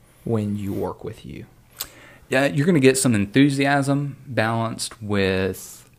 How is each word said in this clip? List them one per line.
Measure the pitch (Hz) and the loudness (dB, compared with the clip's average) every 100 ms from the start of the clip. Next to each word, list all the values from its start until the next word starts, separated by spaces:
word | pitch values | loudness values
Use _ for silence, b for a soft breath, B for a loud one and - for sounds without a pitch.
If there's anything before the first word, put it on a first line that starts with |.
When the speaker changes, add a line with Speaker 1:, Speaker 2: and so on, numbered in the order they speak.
| _ _ | _ _
Speaker 1:
when | - 110 104 104 | -4 -2 -2 -4
you | 101 | -4
work | 101 92 92 | -4 -6 -8
with | 113 - 64 | -12 -14 -16
you? | - - - _ B B B B B - | -18 -18 -20 _ B B B B B -2
Speaker 2:
Yeah, | 127 143 | 0 2
you're | 160 156 | 2 2
gonna | 165 | 6
get | 131 131 | 6 4
some | 131 | 2
enthusiasm | 107 98 135 143 139 139 143 135 139 143 117 - | 0 2 4 4 4 0 0 0 -2 -2 -8 -8
balanced | 113 110 113 113 - - - | -4 -2 0 -4 -6 -10 -10
with, | 104 101 95 95 95 92 - - - | -4 0 0 0 -2 -4 -12 -20 -20